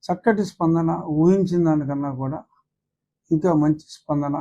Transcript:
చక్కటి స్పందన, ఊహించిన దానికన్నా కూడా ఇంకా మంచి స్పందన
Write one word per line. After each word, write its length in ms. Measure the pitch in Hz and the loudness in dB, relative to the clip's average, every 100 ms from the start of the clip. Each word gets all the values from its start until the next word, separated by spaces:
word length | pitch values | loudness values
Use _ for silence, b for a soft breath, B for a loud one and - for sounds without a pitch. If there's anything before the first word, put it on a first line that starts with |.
చక్కటి 400 | - 180 - 214 | -6 -2 0 0
స్పందన, 460 | 196 - 165 165 165 165 - | -2 -2 0 0 0 -4 -4
ఊహించిన 460 | 151 165 196 190 175 | 2 4 4 2 2
దానికన్నా 460 | 165 151 139 139 143 | 2 0 -2 -4 -4
కూడా 260 | 131 135 151 - _ _ _ _ _ _ _ _ | -6 -6 -8 -12 _ _ _ _ _ _ _ _
ఇంకా 200 | 160 180 | 0 2
మంచి 320 | 160 151 156 - | 2 2 0 -6
స్పందన 480 | - - 147 143 147 | -20 -6 -4 -4 -6